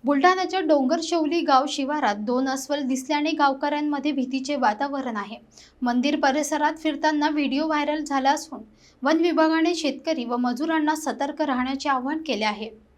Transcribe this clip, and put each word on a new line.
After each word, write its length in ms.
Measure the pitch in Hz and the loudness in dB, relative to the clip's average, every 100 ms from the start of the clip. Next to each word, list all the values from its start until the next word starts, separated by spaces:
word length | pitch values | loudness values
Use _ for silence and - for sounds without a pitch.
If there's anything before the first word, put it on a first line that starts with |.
बुलढाण्याच्या 560 | 240 285 349 370 370 370 | 2 4 4 4 0 -2
डोंगरशेवली 800 | 320 294 254 330 - 349 302 339 | 2 4 4 0 0 0 0 0
गाव 240 | 311 262 277 | 4 2 2
शिवारात 460 | - 269 302 247 208 | -4 -4 0 0 -2
दोन 340 | 214 247 269 | -2 -2 -2
अस्वल 320 | 269 - 294 | -4 -4 -4
दिसल्याने 500 | 269 262 262 294 302 | -2 -4 0 0 0
गावकऱ्यांमध्ये 800 | 311 285 269 294 294 294 285 285 | 2 2 2 -2 -2 -2 -2 -2
भीतीचे 440 | 277 254 262 262 294 | -2 -2 -4 -4 0
वातावरण 640 | 247 214 277 277 254 214 | 0 0 -4 -4 -6 -6
आहे. 200 | 208 226 - - - _ | -8 -14 -20 -20 -20 _
मंदिर 380 | 247 240 277 302 | 0 2 2 2
परिसरात 540 | 285 269 294 302 302 320 | 2 2 0 0 0 0
फिरताना 520 | 320 294 311 302 294 | -4 0 0 2 0
व्हिडिओ 360 | 302 277 269 311 | 0 0 0 0
व्हायरल 380 | 302 285 311 | 0 0 -2
झाला 280 | 294 277 269 | -2 0 2
असून 280 | 311 - 233 220 _ - _ | 0 -2 -14 -16 _ -20 _
वन 140 | 254 330 | 0 2
विभागाने 580 | 339 320 320 320 330 339 | 2 4 4 4 2 0
शेतकरी 500 | 302 - - 320 233 | -2 -4 -4 -4 -2
व 120 | 240 | -2
मजुरांना 580 | 247 240 320 320 302 311 | -2 -2 0 0 0 0
सतर्क 460 | 311 226 277 294 | -4 -4 -4 -2
राहण्याचे 480 | 302 254 254 269 294 | -2 0 -2 -2 -2
आवाहन 280 | 262 247 320 | -2 0 -4
केले 280 | 320 214 214 | -2 -2 0
आहे. 240 | 208 220 - _ | -2 -10 -14 _